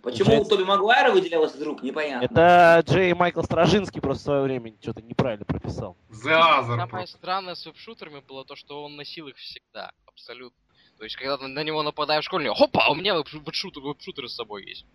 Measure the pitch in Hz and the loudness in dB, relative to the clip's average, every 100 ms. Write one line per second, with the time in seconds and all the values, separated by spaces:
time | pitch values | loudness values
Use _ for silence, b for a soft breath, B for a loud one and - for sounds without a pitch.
0 | - - 196 220 202 202 185 202 208 262 | -8 2 4 4 4 0 2 2 4 4
1 | 247 196 170 165 156 131 151 139 131 139 | 6 4 2 0 0 -2 -8 -6 -6 -4
2 | 151 127 127 165 170 175 170 170 165 170 | -6 -4 0 6 8 8 8 8 6 2
3 | 185 175 175 170 - 160 165 202 175 - | 2 2 0 0 -2 2 4 4 0 -6
4 | - 127 - 143 135 131 113 110 - 110 | -4 -4 -2 0 0 -4 -8 _ -12 -12
5 | 117 - 135 107 104 - - - 101 - | -6 -4 -4 -4 -8 -8 -8 -10 -12 -14
6 | _ 110 147 160 165 143 123 120 - 180 | _ -10 0 4 6 4 0 -4 -6 -10
7 | 180 - 170 190 185 165 165 - - 226 | -12 -12 -6 -6 -6 -14 -16 -20 -20 -18
8 | 170 143 131 135 131 143 - 147 147 147 | -18 -18 _ -18 -16 -20 -16 -14 -14 -14
9 | 143 - 147 - - - _ 107 92 _ | -14 -14 -16 -18 -18 -20 _ -16 -16 _
10 | _ _ - 120 127 _ _ _ _ _ | _ _ -20 -18 -18 _ _ _ _ _
11 | 110 - 131 139 135 135 156 156 151 147 | -14 -8 -6 -6 -6 -8 -4 -4 -4 -4
12 | 147 151 151 185 135 104 - - 117 147 | -2 -2 0 -4 -2 2 2 2 0 0
13 | 190 175 143 151 151 - 190 151 135 143 | 0 -2 -4 -12 -12 -10 -12 -10 -10 -10
14 | - 170 120 - 110 104 95 92 _ | -12 -12 -12 -12 -12 -12 -14 -18 _